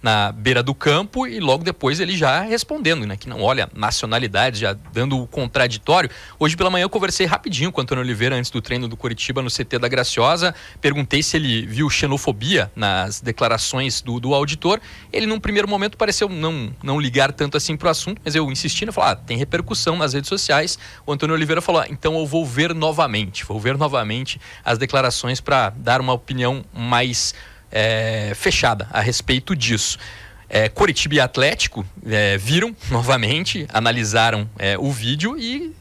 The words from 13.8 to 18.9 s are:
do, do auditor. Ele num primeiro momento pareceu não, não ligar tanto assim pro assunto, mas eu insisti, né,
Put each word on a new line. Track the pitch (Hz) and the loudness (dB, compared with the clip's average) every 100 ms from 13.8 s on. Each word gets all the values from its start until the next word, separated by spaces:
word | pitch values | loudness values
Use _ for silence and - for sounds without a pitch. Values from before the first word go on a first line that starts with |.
| 131 - | -2 -4
do, | - 117 | -4 -4
do | 127 | 0
auditor. | 139 147 151 175 214 - - - | 2 2 0 0 0 -2 -20 -6
Ele | - 214 | -2 0
num | 220 | -2
primeiro | 208 208 196 | 0 0 0
momento | 202 208 - | 0 -2 0
pareceu | 208 202 202 | 0 2 -2
não, | 175 156 160 110 127 | 0 -2 -2 -6 -6
não | 139 143 | -2 0
ligar | 139 127 135 | 2 2 2
tanto | 139 143 147 | 2 -2 0
assim | - 156 | -2 0
pro | 175 | 0
assunto, | 156 - 214 | 0 -2 -6
mas | 160 151 | -2 0
eu | 147 | 0
insisti, | 131 143 - | -2 -4 -4
né, | 214 | -4